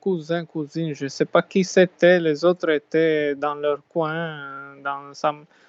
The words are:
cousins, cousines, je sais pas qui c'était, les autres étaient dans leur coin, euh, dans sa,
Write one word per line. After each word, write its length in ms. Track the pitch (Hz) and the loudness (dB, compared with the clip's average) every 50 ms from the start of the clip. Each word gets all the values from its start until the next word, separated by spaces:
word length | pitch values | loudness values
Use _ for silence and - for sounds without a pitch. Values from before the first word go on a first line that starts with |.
cousins, 420 | - 196 190 170 151 151 170 175 170 | -4 -4 -4 -2 -2 -4 -4 -4 -4
cousines, 500 | 160 - 165 151 143 - 165 165 160 147 | -6 -8 -8 -8 -8 -6 -6 -6 -6 -6
je 140 | 135 143 135 | -6 -8 -8
sais 160 | - - 160 | -4 -4 -2
pas 180 | - - 170 | 0 2 0
qui 220 | 175 - - 202 185 | 0 2 0 0 0
c'était, 560 | 180 - - 185 175 _ - - 175 180 180 | 2 4 4 4 4 _ 4 4 6 6 6
les 240 | 170 160 151 143 156 | 4 2 0 2 2
autres 260 | 175 180 175 - 160 | 2 2 2 0 0
étaient 640 | 156 147 - _ - 160 160 160 156 151 147 147 143 | 0 0 -2 _ 0 2 2 2 2 2 0 -2 -2
dans 200 | 139 139 147 147 | -2 -2 -4 -4
leur 240 | 147 147 147 147 139 - _ | -2 -2 -2 -2 -2 -4 _
coin, 260 | - 175 160 156 156 | -4 -4 -2 -2 -2
euh, 680 | 165 170 165 156 147 143 139 135 139 139 139 139 139 139 | -4 -6 -6 -8 -10 -14 -14 -14 -16 -16 -18 -16 -12 -8
dans 300 | 143 139 139 143 143 139 | -8 -8 -8 -10 -16 -12
sa, 200 | - - 156 147 147 151 _ _ _ _ | -4 -4 -4 -4 -4 -10 _ _ _ _